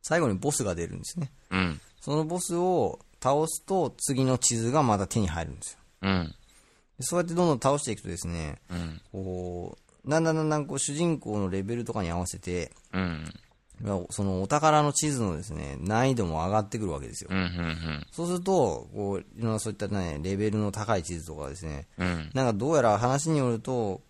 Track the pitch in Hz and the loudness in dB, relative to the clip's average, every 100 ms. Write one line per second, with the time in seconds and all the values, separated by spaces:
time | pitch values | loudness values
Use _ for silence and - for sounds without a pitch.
0 | - 170 139 95 143 147 104 85 85 90 | 2 2 4 2 0 0 0 -2 -4 -6
1 | - 175 139 - _ 95 90 71 - _ | -8 -6 -8 -10 _ 0 0 -2 -12 _
2 | - 151 156 175 - 170 180 175 101 - | -2 -2 0 -4 -2 0 2 2 2 -2
3 | - _ 131 143 160 - - 190 139 - | -16 _ 2 2 2 -4 -2 0 0 -2
4 | - 131 131 127 127 120 113 147 127 101 | -2 2 4 4 2 2 2 4 4 4
5 | 95 113 92 80 80 67 - - _ _ | 2 0 0 0 -6 -8 -14 -16 _ _
6 | 95 92 80 - - _ _ _ _ - | 2 2 0 -10 -20 _ _ _ _ -10
7 | 127 175 175 170 175 127 135 143 - 104 | -2 0 2 4 4 6 4 2 0 -6
8 | 92 85 87 85 78 - - 90 82 78 | -6 -6 -4 -4 -4 -8 -8 -6 -6 -10
9 | - 98 95 90 90 87 87 - _ _ | -12 -8 -6 -6 -6 -6 -8 -12 _ _
10 | 127 156 165 160 156 151 139 135 - 143 | 0 2 4 2 2 0 -2 -4 -4 0
11 | 170 156 - 104 95 98 98 120 117 110 | 0 0 -2 -2 0 -2 -2 -4 -4 -4
12 | 87 85 90 90 - 90 80 - _ 92 | -2 -2 -4 -6 -4 -4 -4 -12 _ -4
13 | 90 80 78 - _ _ _ - 110 95 | -2 -4 -10 -14 _ _ _ -8 -4 -4
14 | 87 - 98 92 98 147 156 151 147 135 | -4 -2 0 0 0 4 6 6 4 2
15 | 151 135 104 80 92 78 69 69 85 110 | 0 0 0 -2 -6 -8 -8 -6 0 2
16 | 131 123 90 80 87 107 101 117 101 71 | 4 2 0 0 2 2 0 -4 -4 -4
17 | 62 - - 92 90 87 85 82 82 73 | -6 -12 -4 -2 0 -2 -4 -4 -6 -6
18 | - - 170 180 185 185 113 65 - 101 | -8 -6 -2 -2 2 4 4 2 -6 -6
19 | 101 95 - - 113 110 113 - - 101 | -2 -4 -6 -4 -2 0 -4 -4 -2 -2
20 | 87 73 87 98 107 107 104 104 107 101 | -2 -4 -2 0 2 2 0 -2 0 0
21 | 82 85 78 76 69 90 82 71 - - | 0 -8 -8 -8 -8 -8 -8 -10 -12 -4
22 | 90 85 78 131 131 101 135 156 117 104 | -2 -2 -4 0 0 0 2 4 6 6
23 | 123 139 160 151 127 113 123 127 104 90 | 4 2 2 2 2 0 -2 -2 -2 -4